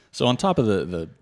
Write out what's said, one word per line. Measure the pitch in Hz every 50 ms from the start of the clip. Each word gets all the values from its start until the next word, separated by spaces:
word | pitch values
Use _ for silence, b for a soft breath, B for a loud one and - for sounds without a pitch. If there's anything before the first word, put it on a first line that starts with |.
| b b
So | b - 139 123
on | 123 123
top | - 196 180 170
of | 127
the, | 110 101 92 71
the | 82 90 85 82 82 - _